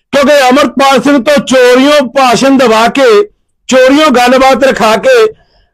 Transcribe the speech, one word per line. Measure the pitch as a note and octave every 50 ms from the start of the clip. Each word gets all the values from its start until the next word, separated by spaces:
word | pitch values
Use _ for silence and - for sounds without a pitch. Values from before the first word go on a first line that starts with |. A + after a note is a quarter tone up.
| _ _ -
ਕਿਉਂਕਿ | C#4 C#4 B3+ D4 C#4+ C4 B3+
ਅਮਰਪਾਲ | B3+ C#4+ D4 B3 - - C#4 C4+ C4+ B3 -
ਸਿੰਘ | C#4+ C#4+ C#4+
ਤੋਂ | A3 D4+ D4 C4+ -
ਚੋਰੀਓਂ | - B3 C4 B3 B3 B3 B3+ C4 C#4+ D4 D4 C#4 A#3+ -
ਭਾਸ਼ਣ | C#4+ C4 B3 A#3 - B3+ C4+ C#4 C4
ਦਵਾ | C4+ A3+ A3 A3 A3+ A#3
ਕੇ, | A#3 C#4 C4+ A#3+ G#3+ G#3 G#3 - _ _ _ _ _ _ _ -
ਚੋਰੀਓਂ | B3 C4 B3+ C4 C#4 D4 D#4 D#4 A#3+
ਗੱਲਬਾਤ | B3 B3 B3 C4 C4 C4+ C4 C4+ - C#4
ਰਖਾ | C4 G#3+ - B3 G#3+ A3 G#3
ਕੇ | F3+ C4 C4 A#3+ A3 A3 - - _ _ _ _ _ _